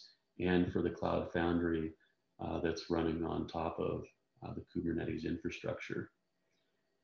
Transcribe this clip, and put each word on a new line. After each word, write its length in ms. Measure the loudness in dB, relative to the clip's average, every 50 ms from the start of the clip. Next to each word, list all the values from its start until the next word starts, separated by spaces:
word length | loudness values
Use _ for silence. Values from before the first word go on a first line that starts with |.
| -14 -20 -20 _ _ _ _ 0
and 300 | 2 4 6 6 6 4 2
for 80 | 2
the 80 | 2 0
Cloud 420 | 0 0 0 2 2 2 0 0
Foundry, 600 | 0 2 4 4 4 4 4 2 2 2 0 -2 -6 -10 _ _ _ _ _ _ _ -8
uh, 180 | -6 -4 -2 0
that's 300 | 0 0 0 -2 -2 0
running 340 | 2 2 2 2 2 0 0
on 240 | 0 0 -2 -2
top 320 | -2 -2 -2 -2 -2 -2 -2
of, 240 | -2 -2 -2 -2 -6 -8 _ _ _ _ _ _ -12
uh, 100 | -10 -10
the 100 | -10 -10 -8 -6
Kubernetes 500 | -2 -2 0 0 0 -2 -2 -4 -2 -2
infrastructure. 880 | -2 -2 -2 -4 -6 -6 -4 -4 -4 -4 -4 -4 -6 -6 -6 -6 -8 _ _ _ _ _ _ _ _ _ _ _ _ _ _ _ _ _ _